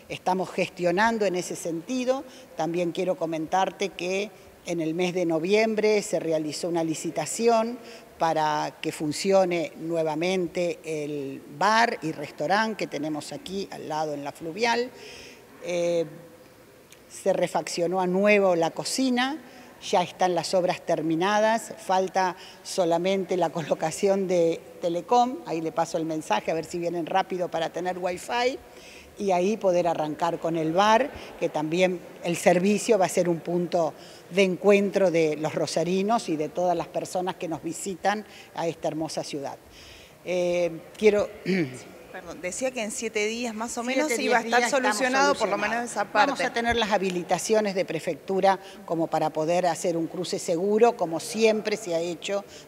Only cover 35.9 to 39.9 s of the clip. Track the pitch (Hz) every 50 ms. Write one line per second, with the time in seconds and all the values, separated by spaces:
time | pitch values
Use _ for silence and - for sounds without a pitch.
35.9 | 185 190 196 202 233 226 - - 160 147 151 147 - 180 180 180 175 170 156 -
36.9 | - 165 165 165 - 185 185 185 175 - 185 165 160 139 - 165 156 - - 202
37.9 | 185 160 - 190 208 214 208 - - - - - - - 165 170 156 - - 160
38.9 | 147 156 160 147 - 175 147 - - 143 139 127 - - - - - - - -